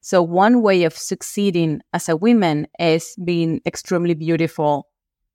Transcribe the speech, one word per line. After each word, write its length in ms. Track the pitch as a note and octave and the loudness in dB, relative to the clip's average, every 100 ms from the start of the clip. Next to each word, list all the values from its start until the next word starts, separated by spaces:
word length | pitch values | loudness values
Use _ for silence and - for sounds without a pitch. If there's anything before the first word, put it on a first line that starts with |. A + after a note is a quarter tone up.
So 200 | - F#3+ | 0 0
one 400 | E3 F3 G#3 B3 | 2 2 4 4
way 220 | G#3+ F#3 | 4 2
of 140 | E3 - | 2 -2
succeeding 840 | - F#3 - - G3+ E3+ E3 D3+ _ | -10 -10 -8 -2 0 0 -2 -4 _
as 160 | F3 - | -8 -2
a 80 | D#3+ | 0
woman 500 | G#3+ A#3+ F3+ D3 D3+ - | 4 4 2 0 -6 -2
is 360 | E3+ D#3+ - - | 0 0 -2 -10
being 380 | F3 F3 E3 D#3+ | -4 -2 0 -2
extremely 480 | - - - F3+ F3 | -4 -8 -4 -2 0
beautiful 760 | D#3+ D#3 E3 D#3+ - D3 C#3+ - _ _ _ _ | -2 -2 -2 -2 -2 -2 -2 -6 _ _ _ _